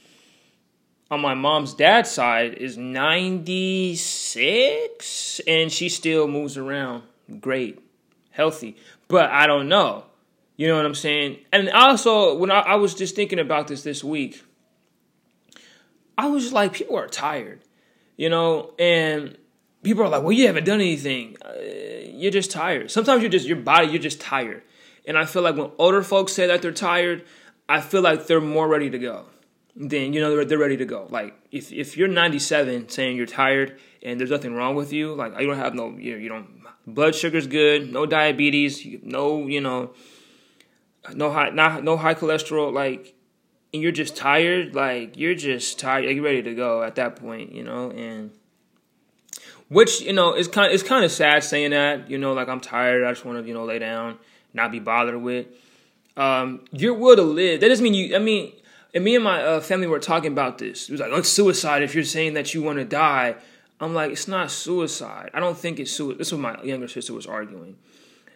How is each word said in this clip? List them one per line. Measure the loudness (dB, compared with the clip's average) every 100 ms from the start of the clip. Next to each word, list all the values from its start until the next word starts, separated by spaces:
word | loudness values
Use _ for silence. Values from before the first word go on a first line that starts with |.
| _ _ _ _ _ _ _ _ _ _ -8
on | -4
my | -2 0
mom's | 0 0 -2
dad's | 2 6 6 4
side | 0 0 2 0 -4
is | -10 -10
ninety-six, | -8 -2 0 0 0 -4 -4 -4 -2 -2 -2 -4 -8 -8 -8 -2 0 2 2 0 -6 -8 -12 -10 -10 -8 -2
and | 0 0
she | -2 -6
still | -4 -2 0 0
moves | -2 -6 -8
around | -8 -6 -8 -10 -14 _ -20 -12
great, | -4 -4 -4 -10 _ _ _ _ _
healthy. | -2 -2 -2 -12 -18 -20 _ 0
But | 2 4
I | 6 6
don't | 4 4
know. | 2 2 0 -12 _ _ _ _ -4
You | 0
know | 2
what | 0
I'm |
saying? | -2 -2 0 -2 -6 0
And | 0 4
also, | 6 8 6 4 4 4 2
when | 2
I, | 2
I | 4 4
was | 2
just | -2 -6 -4
thinking | -4 -2
about | 0 -2 -2
this | -8
this | -8 -8
week, | -6 -6 -6 -10 _ _ _ _ _ _ _ _ _ _ _ -20 -20 _ _ _ _ -4
I | 0
was | 0 0
like, | 2 2
people | 0 -4 -4
are | -4
tired, | -4 -4 -4 -8 -16 _ _ _ _ _ -4
you | -2
know? | 2 2 0 -4 0
And | 2 4 2 -2 -6 -14 _ _ _ _
people | -2 2
are | 2
like, | 2
"Well, | 2
you | 4 4
haven't | 4 0
done | 2
anything." | 2 -2 -4 -6 -6 -16
Uh, | -16 -14 -12 -12 -12 -12 -14
you're | -4 0
just | 0 -2
tired. | -4 -2 -2 -2
Sometimes | 0 4 4
you're | 4
just, | 2 0
your | -4
body, | 6 6 6
you're | 0
just | -4 -8
tired. | -4 -4 -4 -10 -16 _ -20 _ -2
And | 0
I | 0
feel | 0
like | 0 0
when | -4 2
older | 4 4
folks | 2 0 0
say | 0 2
that | 2
they're | 0
tired, | -4 -2 0 0 -4 -10 -20 -20 _ -2
I | -2
feel | 0 2
like | 4 4 2
they're | 2
more | 2 0 2
ready | 2 0
to | -4
go. | -8 -10 -14 _ _ _ _ -14
Then, | -6 -4 -2
you | -2
know, | 0 0
they're, | 0
they're | 2
ready | 2 0
to | -4
go. | -8 -8
Like, | -8 -8 -14 _
if, | -14 -12
if | -10 -8 0
you're | 0
ninety-seven | 4 2 2 0 0 0 -2 -6
saying | -4 -4 -4
you're | -6
tired | 0 2 2 0 -6 -20 _
and | -10 -6
there's | -4
nothing | -4 -4
wrong | -4 -2 -2
with | -4
you, | -4 -6 -6
like, | -8 -4
you | -4
don't | -2
have | -4
no, | -4 -10 -10
you, | -12 -10
you | -10
don't, | -12 -14 -20 -20 -20 -12
blood | 0 2 2
sugar's | 0 -2 -2
good, | 2 4 4 0
no | -4 0
diabetes, | 2 2 2 2 2 0 -2 -14 -16
no, | -10 -4 -2 -2 -4
you | -4
know, | -4 -4 -8 -12 -20 -20 _ _ _ _ _ _ _ _ -16
no | -4 -2
high, | 0 0
not, | 4 2 2
no | 0 0
high | 2
cholesterol, | 0 0 -2 -2 -2 -2
like, | -2 -2 -4 -12 _ _ _ _ _ _
and | -4
you're | -2
just | -2 -4 -4
tired, | 2 4 4 0 -2
like, | -2 -2 -2 -8 -6
you're | -4 -2
just | -2 -4 -4 -8
tired, | -2 0 0
like, | -2
you're |
ready | 0 0
to | -2
go | -4 -2 0
at | -2 -2
that | -4 -6
point, | -14 -14 -14
you | -14
know, | -12 -10 -10
and | -10 -12 -12 -14 -18 _ _ _ _ _ _ _ _ _ -20 -20 -20 0
which, | 6 6 4
you | -2
know, | 2 2
is | 2 -2
kind, | 2 4
it's | 4
kinda | 2 2 2
sad | 2 4 4
saying | 4 -2 0
that, | 2 2 0 -6
you | -6
know, | -2
like, | -2 -4
"I'm | -6
tired, | -6 -2 2 2
I | 0
just | -2 -8
wanna, | -10
you | -10
know, | -8 -6
lay | -6
down, | -6 -6 -8 -10 _ _ _
not | -4 -4
be | -4
bothered | -2 0 0 -2
with." | -4 -6 -8 -16 _ _ _ _ _ -2
Um, | 0 2 -2 -8 -12
your | -2 -2
will | 4 10 10
to |
live, | 8 4 2 6
that | 6
doesn't | 6
mean | 4 2
you, | 2 0
I |
mean, | 2 0 -2 -14 _ -20 _
and | 0
me | 4 4
and |
my, | 4 2
uh, | 2 0
family | 0 -2 0
were | -2
talking | 0 0 0
about | -2 -2 -4
this. | -10 -10 -10
It |
was | -8
like, | -4
"Oh, | -2
it's | 0
suicide | 4 4 4 2 0
if | 0 -2
you're |
saying | -2 -2 -2 -2
that | -6
you | -4
wanna | -4 -4 -4
die." | 2 2 4 0 -2 -12 _ _ -10
I'm | -6 -2
like, | -4
"It's | -6 -6
not | -4 -4
suicide. | -6 -4 -2 -2 -6 -12 -14 -10
I | -4
don't | -4 -4
think | -8 -8
it's | -8
sui-," | -8 -8 -6
this | -6
is |
what | -6
my | -6 -8
younger | -8 -8 -8
sister | -12 -12
was | -12 -12
arguing. | -12 -12 -14 -20 -20 _ _ _ _ _